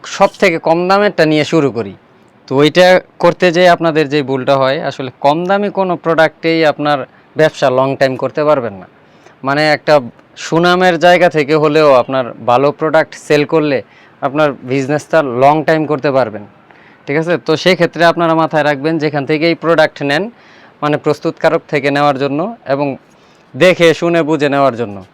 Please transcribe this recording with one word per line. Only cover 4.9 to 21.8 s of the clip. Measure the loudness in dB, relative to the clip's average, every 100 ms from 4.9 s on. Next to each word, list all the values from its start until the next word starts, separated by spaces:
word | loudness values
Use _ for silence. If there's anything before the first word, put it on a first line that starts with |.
| -8 -12 _
কম | 0 0 -2
দামি | -2 -2
কোনো | -4 -4 -4
প্রোডাক্টেই | -2 0 0 _ -2 0
আপনার | 0 0 -4 -4 -6 _ _ 0
ব্যবসা | 0 2 0
লং | 2 0 0
টাইম | -2 -2
করতে | -6 -2
পারবেন | 0 0 -2
না। | -10 -20 _ _ _ -20 _
মানে, | -6 -2 0
একটা | -2 2 0 0 _ _ -16
সুনামের | -4 0 2 2 0 2
জায়গা | 2 4 2
থেকে | 0 0
হলেও | 2 2 4 4
আপনার | 4 2 -4 -6 -6 0
ভালো | 2 0
প্রোডাক্ট | -2 0 0 -2
সেল | -10 -2 0
করলে | 2 0 0 -4 -6 -20 -20 _
আপনার | -6 -2 -2
বিজনেসটা | -2 -6 -4 -2 -4 0 -2
লং | 0 2 4 4
টাইম | 0 0 0
করতে | -2 0
পারবেন। | 0 -2 -6 -16 _ _ -20 -20 _ -6
ঠিক | -4
আছে? | -2 -4
তো | -2 -2
সেক্ষেত্রে | 0 0 -2 0
আপনারা | 0 2 -2
মাথায় | 0 0 0
রাখবেন, | -2 -2 -4 -4
যেখান | -4 -4 -4
থেকে | -2 0
এই |
প্রোডাক্ট | -2 0 2 0 -2
নেন, | -4 -2 -4 _ -20 -20 -20 _
মানে, | -4 -2
প্রস্তুতকারক | -2 -4 -6 -2 -2 -2 -4
থেকে | -4